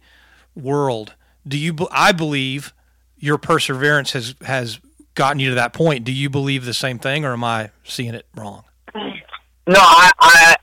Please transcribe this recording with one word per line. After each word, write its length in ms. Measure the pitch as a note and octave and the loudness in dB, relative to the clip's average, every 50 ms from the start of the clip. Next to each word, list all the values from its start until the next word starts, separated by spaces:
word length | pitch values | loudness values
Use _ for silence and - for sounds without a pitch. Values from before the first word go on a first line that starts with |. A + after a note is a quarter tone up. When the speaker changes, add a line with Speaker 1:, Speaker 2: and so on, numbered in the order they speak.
| _ _ _ _ _ _ _ _ _ _ _ | _ _ _ _ _ _ _ _ _ _ _
Speaker 1:
world? 580 | F3 B2+ C3 C#3+ D3 C#3+ C3+ A#2+ A2 G#2+ - - _ _ _ _ _ _ C#3+ | -14 -8 -6 -4 -2 -2 -2 -4 -6 -8 -14 -20 _ _ _ _ _ _ -10
Do 100 | C#3 D3 | -8 -6
you 140 | D3+ E3+ E3 | -6 -6 -6
be-, 140 | D3 F3 - | -6 -8 -4
I 200 | - C3+ E3 G3+ | -2 0 2 2
believe 600 | G3 E3 E3 D3+ D3 C#3 C3 C3 C3 C#3+ C#3+ - _ _ _ _ _ _ _ _ _ _ | 2 0 -4 -4 -4 -4 -4 -6 -8 -10 -12 -14 _ _ _ _ _ _ _ _ _ _
your 200 | D3+ C#3+ D3 C#3+ | -4 -4 -4 -4
perseverance 760 | - - E3 D3+ - - C3+ C3 C#3 D3 D3 C#3+ C3+ - | -2 -2 -2 -2 -2 -4 -4 -4 -2 0 0 0 -2 -4
has, 240 | - C3 A2+ A#2 C3+ _ - | -8 -8 -10 -12 -14 _ -10
has 340 | - C3+ C3 B2 A2+ G#2+ - _ _ _ _ _ _ _ | -8 -6 -6 -6 -8 -12 -16 _ _ _ _ _ _ _
gotten 240 | - C#3+ C3+ C#3+ C#3 | -2 -2 -2 -2 -2
you 100 | C3+ C3 | -4 -2
to 60 | B2+ | -2
that 160 | B2 A#2+ A#2+ | -2 -2 -2
point. 320 | - - D#3+ E3 D3 B2 A2+ | -2 -2 0 0 0 -2 -4
Do 80 | B2 | -8
you 180 | C3 C3+ C#3 C#3 | -6 -6 -6 -4
believe 360 | C3 C#3+ C#3 C#3 C#3 C3+ B2 | -4 -4 -4 -4 -4 -6 -6
the 80 | A#2+ A2 | -8 -8
same 260 | - C#3 C3 B2+ A2 | -6 -6 -6 -8 -6
thing, 240 | - C3+ C#3 D#3 D3+ | -6 -6 -4 -4 -4
or 80 | C3+ | -6
am 140 | B2 A#2+ A#2+ | -6 -6 -4
I 260 | A#2 A2+ A2 A2 G#2 _ _ _ | -4 -4 -6 -6 -10 _ _ _
seeing 280 | - - - B2 A#2 A2+ | -14 -12 -10 -10 -10 -12
it 120 | A2+ - _ _ | -14 -18 _ _
wrong? 300 | - A2 G2+ G2+ G2+ _ _ _ _ _ - - | -18 -16 -16 -18 -20 _ _ _ _ _ -18 -14
Speaker 2:
No, 840 | - - C4+ - - - _ - - _ _ _ _ _ F3 F#3 G3 | -14 -14 -14 -14 -16 -20 _ -20 -20 _ _ _ _ _ 2 4 6
I, 320 | F#3 F3 E4 E4+ - A3 A#3 - | 6 8 8 8 8 6 6 6
I, 360 | - - - - - - - - | 6 6 8 8 8 6 6 4